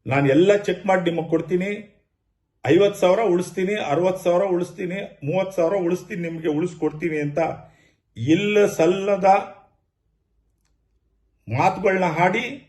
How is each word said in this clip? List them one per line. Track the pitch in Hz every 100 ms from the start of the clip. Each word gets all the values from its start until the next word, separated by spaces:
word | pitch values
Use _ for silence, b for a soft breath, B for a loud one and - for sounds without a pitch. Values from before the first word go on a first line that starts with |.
| 110
ನಾನು | 135 139
ಎಲ್ಲ | 139 190 202
ಚೆಕ್ | - 175 202
ಮಾಡಿ | 185 170
ನಿಮಗೆ | 170 156
ಕೊಡ್ತೀನಿ, | 160 160 180 196 214 - _ _ _ _ _ _ _ -
ಐವತ್ತು | 170 202 -
ಸಾವಿರ | 180 196
ಉಳಿಸ್ತೀನಿ, | 214 175 - - 185
ಅರವತ್ತು | 214 151 147 185 185
ಸಾವಿರ | 180 175
ಉಳಿಸ್ತೀನಿ, | 196 180 175 - 180 190 196 -
ಮೂವತ್ತು | 143 185 190 185
ಸಾವಿರ | 165
ಉಳಿಸ್ತೀನಿ, | 196 170 180 - 175
ನಿಮಗೆ | 170 165 160
ಉಳಿಸ್ಕೊಡ್ತೀನಿ" | 147 180 - 151 151 180 151
ಅಂತ | 147 147 160 - b b b b _ -
ಇಲ್ಲ | 123 170 208 208 202
ಸಲ್ಲದ | - 165 190 196 196 190 196 - - _ _ _ _ _ _ _ _ _ _ _ _ _ _ _ _ _ _ - 120
ಮಾತುಗಳನ್ನ | 180 180 202 190
ಆಡಿ | 180 156 180 214 247 285